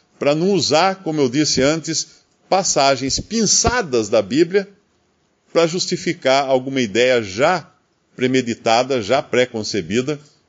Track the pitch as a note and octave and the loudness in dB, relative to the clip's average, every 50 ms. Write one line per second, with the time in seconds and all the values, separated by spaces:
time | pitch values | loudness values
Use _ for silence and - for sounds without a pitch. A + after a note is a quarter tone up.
0 | _ _ _ _ - C#3+ D3 D#3 E3+ G3 G3+ F3 A#2+ G#2+ C#3 D#3 F3+ F#3+ F#3+ F#3+ | _ _ _ _ 0 0 0 2 0 0 0 0 0 2 2 2 2 2 0 -2
1 | - D#3+ D#3 D3+ C#3 B2 A2+ D3+ D3+ C#3+ - C3 B2+ C#3+ D#3 E3 D3 E3 D#3+ - | -6 -6 0 0 0 0 2 0 -2 0 0 0 2 0 0 -2 -4 -6 -8 -8
2 | - - - _ _ _ _ _ _ _ F#3 F#3+ F#3 - - D#3 C3+ C#3 C#3 B2 | -8 -10 -14 _ _ _ _ _ _ _ 0 0 0 0 0 2 2 2 2 2
3 | C3+ C3 - - - - G#3 A3+ G#3+ F3 - - - - A#3+ B3 A3 D3+ B2 A#2 | -2 -4 -4 -6 -6 -6 -2 -2 0 0 0 0 0 0 0 0 -2 0 0 -2
4 | G#2+ G2 A#2 A2+ G2+ F#2 A2+ D3 F3 E3 F#3 G3+ F#3+ - - _ _ _ _ _ | 0 2 0 0 0 0 0 0 0 2 2 -2 -2 -2 -12 _ _ _ _ _
5 | _ _ _ _ _ _ _ _ _ _ _ E3+ E3 E3 E3 F#3 - - F#3 D3 | _ _ _ _ _ _ _ _ _ _ _ 0 2 2 0 -4 -4 -4 -6 -4
6 | - F#3 D#3+ - - C3 C3 C#3 C#3+ C3 C3+ C3 B2+ C3+ C3+ C3+ B2 G#2 F#2+ A2+ | -4 -6 -8 -2 0 2 2 2 2 2 0 0 0 -2 -2 -2 -2 0 2 2
7 | B2 B2+ B2+ A#2+ A2+ F#2+ F#2 G#2 C3+ E3 F#3 E3 C#3 - _ _ _ _ _ _ | 2 4 2 2 0 -4 -2 0 0 0 0 -2 -4 -10 _ _ _ _ _ _
8 | _ _ _ - A#2+ B2+ C3 C3 B2 A#2 A2 - - A2+ A2+ A#2 C3 C3 C#3 B2 | _ _ _ -4 -2 0 0 0 0 -2 -6 -4 0 2 2 2 2 0 -2 -4
9 | G#2 F#2+ B2+ C#3+ D3+ - - A#2+ B2 - - A2+ G#2 - - G#2 E2+ D#2 G2 A#2+ | 0 0 -2 -2 -2 0 0 0 0 0 -2 -8 -8 -6 -6 -6 -6 -2 -2 -2
10 | B2+ C#3+ D3+ D3 - _ _ _ _ | -2 -2 -6 -10 -12 _ _ _ _